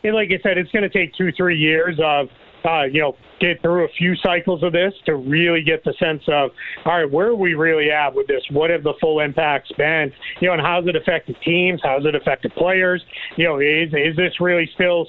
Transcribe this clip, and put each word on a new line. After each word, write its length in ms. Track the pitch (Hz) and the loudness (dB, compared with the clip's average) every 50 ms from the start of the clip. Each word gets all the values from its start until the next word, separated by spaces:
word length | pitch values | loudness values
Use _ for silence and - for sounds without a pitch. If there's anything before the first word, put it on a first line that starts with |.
it, 120 | - 214 214 | 0 0 0
like 160 | 220 214 175 | 0 0 0
I 80 | 190 180 | -2 0
said, 140 | - 208 185 | 0 0 0
it's 160 | 175 180 - | 0 -2 -2
gonna 160 | - 220 202 185 | -2 -2 -2 0
take 260 | - 196 175 156 - | 0 -2 -2 -2 -2
two, 160 | - 185 180 | -2 -2 -2
three 260 | - - 180 180 170 151 | 0 0 0 0 2 2
years 400 | 151 156 160 160 165 180 165 151 | 2 2 4 2 2 0 0 0
of, 280 | 160 151 147 143 139 131 - - - - - - - | 0 2 2 0 0 -4 -8 -20 -20 -20 -20 -6 -2
uh, 200 | 170 165 156 143 | 0 0 0 0
you 180 | 135 139 151 | 0 0 0
know, 140 | 151 143 131 _ - - - - | 0 0 -2 _ -20 -20 -6 -2
get 200 | - 175 170 - | -2 -2 -2 0
through 240 | - 165 175 180 170 | 0 0 2 2 0
a 40 | 147 | -2
few 260 | - - 170 180 180 | -2 -2 0 0 0
cycles 460 | - - 190 175 175 170 196 180 156 | 0 0 0 0 2 0 -2 -2 0
of 100 | 156 180 | 0 0
this 220 | 165 175 180 196 190 - - | 2 2 0 0 -2 -4 -4
to 120 | - 156 | -2 -2
really 440 | 139 127 135 147 160 170 170 170 165 | -2 -2 -2 0 2 2 2 2 2
get 240 | 151 151 160 160 - | 0 0 -2 0 -2
the 80 | 170 - - | -6 -2 -2
sense 240 | 180 165 156 143 - - | -2 -2 -2 -2 -2 0
of, 240 | 147 147 143 123 - - - - - - - | 0 2 0 0 -4 -10 -16 -14 -14 -6 -2
"All 100 | 160 170 | -2 0
right, 140 | 175 160 143 | 0 0 0
where 160 | 139 156 190 | 0 0 2
are 80 | 226 240 | 2 0
we 180 | 208 190 175 | 0 0 -2
really 380 | 165 151 160 165 160 156 147 151 | 0 2 2 2 2 2 2 2
at 240 | 151 151 147 139 127 | 2 2 0 0 0
with 120 | 135 135 | -2 -2
this? 160 | - 139 127 - - | 0 -2 -4 -2 -2
What 220 | 143 143 156 165 | -2 0 2 2
have 140 | 170 160 143 | 0 0 -2
the 100 | 151 139 - | -4 -2 0
full 200 | - 160 156 151 | 0 0 2 2
impacts 500 | 151 143 139 - 160 151 143 135 - - | 0 0 0 0 0 0 0 -2 -4 -8
been? 400 | - - 147 151 165 160 151 135 - - - - - - | -4 -2 0 0 2 0 -2 -2 -6 -10 -14 -14 -6 -2
You 60 | 175 | 0
know, 80 | 180 180 | 0 0
and 80 | 160 | 0
how's 240 | 143 170 175 180 170 | 0 0 0 0 0
it 100 | 180 170 | 0 -2
affected 400 | 156 - - 170 156 - - 120 - - | -2 -2 0 -2 -2 -4 -8 -12 -6 -2
teams? 360 | 160 170 180 180 185 180 156 | 0 0 2 2 0 0 0
How's 240 | - 143 135 139 143 | -2 -2 0 0 0
it 80 | 151 147 | 0 -2
affected 400 | 143 - 156 139 - - 120 - | 0 0 -2 -2 -2 -4 -8 -2
players? 480 | - 165 180 190 185 185 180 180 175 - - - - - - - | 0 0 2 2 2 2 0 0 -2 -6 -12 -16 -16 -14 -10 -2
You 80 | - 165 | 0 0
know, 140 | 170 151 139 | 0 2 2
is, 340 | 143 147 151 156 170 160 | 2 2 2 2 0 0
is 240 | 156 147 143 160 160 | 0 0 0 0 2
this 240 | 156 180 175 - - | 0 -2 -2 0 0
really 300 | 175 180 175 175 165 156 | 0 2 2 2 0 -2
still, 360 | - - 185 180 175 170 160 | -2 0 2 2 2 0 0